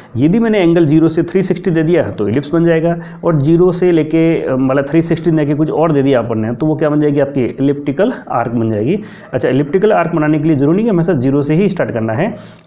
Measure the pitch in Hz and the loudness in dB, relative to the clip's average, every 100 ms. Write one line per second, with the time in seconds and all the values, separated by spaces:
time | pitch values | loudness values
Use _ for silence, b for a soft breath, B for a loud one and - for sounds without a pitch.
0 | B 113 143 220 226 214 170 170 160 160 | B -2 0 2 2 2 2 4 4 4
1 | 165 165 170 190 185 175 190 165 156 170 | 2 2 -2 0 -2 -2 -2 0 2 2
2 | 104 98 101 120 143 170 170 165 165 170 | 0 -2 -2 -2 -2 0 2 2 0 -4
3 | B B 170 160 147 170 185 175 180 165 | B B -2 0 2 4 2 2 2 2
4 | 156 165 165 165 - 131 131 135 143 156 | 2 2 2 0 -2 0 0 0 0 0
5 | 165 165 170 160 147 147 156 110 165 143 | 0 0 0 0 0 0 0 0 2 2
6 | 135 123 113 110 110 117 156 147 156 147 | 2 2 0 -2 -4 -2 -2 0 0 0
7 | 147 143 139 143 117 - 139 143 143 139 | 0 0 0 -2 -4 -2 -2 -2 -4 -2
8 | 220 247 - 131 117 117 113 110 113 208 | -2 -2 -6 -4 -2 -2 -2 -2 -2 -2
9 | B B B 131 139 127 147 185 214 185 | B B B -4 0 0 0 0 2 2
10 | 165 165 151 151 151 147 139 185 233 175 | 0 0 0 0 0 2 2 2 0 0
11 | 165 160 131 139 143 156 202 170 131 113 | 0 0 0 0 0 0 0 0 -4 -2
12 | 113 110 202 B B B | -2 -2 -4 B B B